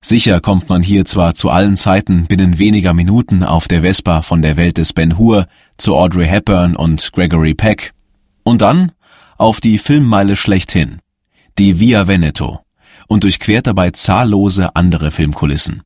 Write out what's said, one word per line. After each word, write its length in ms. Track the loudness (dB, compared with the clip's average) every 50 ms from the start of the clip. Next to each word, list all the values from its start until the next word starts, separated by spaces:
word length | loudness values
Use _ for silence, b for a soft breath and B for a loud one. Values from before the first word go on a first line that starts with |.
| 0
Sicher 360 | 0 0 2 2 2 0 0
kommt 280 | 0 0 0 0 0 0
man 160 | -2 0 0
hier 200 | 2 2 0 0
zwar 300 | 0 0 0 0 0 0
zu 160 | -2 -2 0
allen 260 | 0 2 2 2 0
Zeiten 500 | 0 0 0 0 0 0 0 0 0 0
binnen 340 | 0 0 2 2 2 2 2
weniger 320 | 2 2 2 2 2 0
Minuten 500 | 0 0 2 2 2 0 0 0 0 0
auf 240 | 0 0 0 -2 0
der 140 | 0 -2 0
Vespa 420 | 0 0 -2 -2 -2 -2 -2 -2
von 180 | -2 -2 -2 0
der 160 | 0 0 0
Welt 200 | 0 0 0 0 -2
des 140 | -4 -2
Ben 260 | -2 -2 0 0 0 2
Hur 300 | 2 2 2 2 0 b b b b b b b
zu 180 | -2 0 2
Audrey 320 | 2 0 0 0 0 0 0
Hepburn 480 | 0 -2 0 0 0 2 2 0 0
und 360 | 0 -2 -2 -2 -2 -4 -6
Gregory 420 | -4 -2 -2 0 0 0 0 0 0
Peck 380 | 0 0 -2 -2 -2 -6 -18 _ _ _ _ _ _ _ _ _ _ _
und 180 | 0 0 2
dann 300 | 2 2 2 2 0 -2 b b b b b b b b b
auf 240 | b 0 0 0 0
die 180 | 0 0 0 0
Filmmeile 580 | 0 0 2 2 2 2 2 2 2 0 -2
schlechthin, 640 | -2 -2 -2 -2 -2 -2 -2 -2 -2 -2 -2 -6 -16 _ _ _ _ _ _ _ _ _ _ _ 0
die 220 | 2 2 4 4
Via 260 | 2 2 2 2 2
Veneto, 540 | 0 0 0 0 0 -2 -4 -8 -8 -8 -12 _ _ b b b b b b b b
und 160 | -2 0 0
durchquert 420 | 0 -2 -2 -2 -2 -2 0 0
dabei 240 | -2 -2 0 -2 -2
zahllose 880 | -2 -2 0 0 2 2 2 0 0 0 0 0 0 -2 -2 -2 0
andere 340 | 0 0 2 0 0 -2 -4
Filmkulissen. 720 | -2 -2 -2 -2 -2 -4 -4 -4 -2 -2 -4 -4 -6 -8 -14